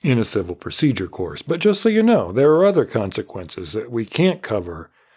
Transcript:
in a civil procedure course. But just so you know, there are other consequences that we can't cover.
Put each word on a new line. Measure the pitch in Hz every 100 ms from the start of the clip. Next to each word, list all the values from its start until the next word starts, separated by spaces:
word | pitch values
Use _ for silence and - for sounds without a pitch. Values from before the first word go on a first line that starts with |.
in | 151 123
a | 107
civil | 107 87 87
procedure | - - 151 101 90
course. | - 87 78
But | - 170
just | 214 196
so | 226
you | 214
know, | 220 214 87
there | 104 143
are | 156 196
other | 175 110
consequences | - 101 98 - 98 87 - 85
that | 104 110
we | 117 107
can't | - 180 180
cover. | - 107 87 82 82 _ _